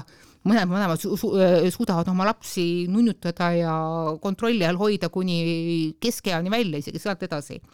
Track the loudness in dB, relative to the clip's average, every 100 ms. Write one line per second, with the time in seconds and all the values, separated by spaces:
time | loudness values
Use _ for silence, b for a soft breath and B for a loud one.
0 | b b b b 2 4 4 0 0 0
1 | -2 -2 0 4 6 6 4 0 0 0
2 | 0 2 0 -2 -6 -4 -2 0 0 2
3 | 2 0 -4 -2 0 2 0 0 -2 -2
4 | -4 -2 -4 -2 0 2 2 2 0 0
5 | -2 -2 0 0 0 -2 -2 -2 -2 -2
6 | -2 -2 -2 -2 0 0 0 -4 -6 -8
7 | -6 -6 -6 -8 -8 -14 B